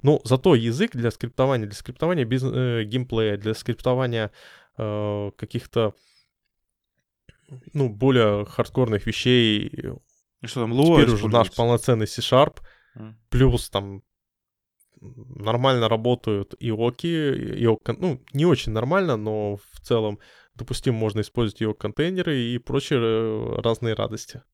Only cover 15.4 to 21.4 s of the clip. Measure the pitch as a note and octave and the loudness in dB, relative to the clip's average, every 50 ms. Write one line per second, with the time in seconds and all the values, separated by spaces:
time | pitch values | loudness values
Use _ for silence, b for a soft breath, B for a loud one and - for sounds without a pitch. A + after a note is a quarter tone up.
15.4 | G2+ G#2+ A2+ A#2+ B2+ C3+ C3 B2 A#2 A2 A2+ A2 A2+ B2 B2 B2 - - G#2+ G2+ | -4 -2 -2 2 2 2 2 2 2 2 0 0 2 0 0 0 0 -2 -2 -2
16.4 | G2 _ - - - A#2+ A2 G#2+ A#2 A#2+ B2 - - E3+ E3+ D#3+ D3+ C#3+ - - | -4 _ -12 -8 -6 -4 -2 0 -2 -2 -2 -2 -6 -4 -2 -2 -2 -2 -2 -4
17.4 | - G#2+ - G2 A#2 A2+ A2 - _ - A2+ - - F#3 C3+ B2+ _ _ - C#3 | -6 -8 -6 0 2 2 2 2 _ -8 -6 -4 -2 -4 -4 -4 _ _ -2 0
18.4 | D3+ F3+ D#3+ - - - G#2+ A2 A2+ B2+ E3+ G3 F#3+ E3+ B2+ G#2+ G#2+ G#2+ G#2+ G#2+ | 4 4 4 2 0 -4 -2 -2 -2 0 0 0 2 0 -2 -2 -2 -4 -4 -2
19.4 | G#2 G#2 G#2 G2+ _ _ _ - _ - B2+ A#2 A2 G#2+ G#2 - b b b b | -2 -4 -6 -8 _ _ _ -20 _ -2 0 0 0 -2 -4 -8 b b b b
20.4 | b b _ - - - C3 - - C3+ B2 A2 A2 A2 G2+ A2 G#2 - _ - | b b _ -16 -10 -8 -8 -4 -2 -2 0 0 0 -2 0 -2 -4 -4 _ -2